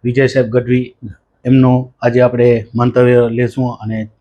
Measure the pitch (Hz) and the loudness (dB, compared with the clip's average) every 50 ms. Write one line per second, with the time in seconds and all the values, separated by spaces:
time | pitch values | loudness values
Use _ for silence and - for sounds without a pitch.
0 | - 123 120 131 135 127 - 139 123 110 113 123 117 123 123 127 123 - - _ | -6 -4 -2 0 0 0 0 -2 -2 -2 -2 -2 -2 0 -2 -2 -2 -4 -10 _
1 | - 107 92 _ _ _ _ _ - 123 131 131 131 127 127 127 131 127 _ _ | -18 -18 -18 _ _ _ _ _ -2 0 2 4 4 4 2 0 -2 -6 _ _
2 | - 120 117 123 123 123 123 123 120 123 120 113 104 - - 117 120 123 120 127 | -4 -2 0 2 2 2 2 2 2 2 2 0 -2 -4 -4 -2 -2 0 2 2
3 | 123 123 123 120 120 117 113 117 123 117 - 131 127 123 120 - 107 107 110 110 | 2 4 4 2 2 0 -2 -2 -4 -4 -4 -4 -6 -6 -6 -8 -10 -8 -8 -8
4 | 107 107 _ _ | -8 -10 _ _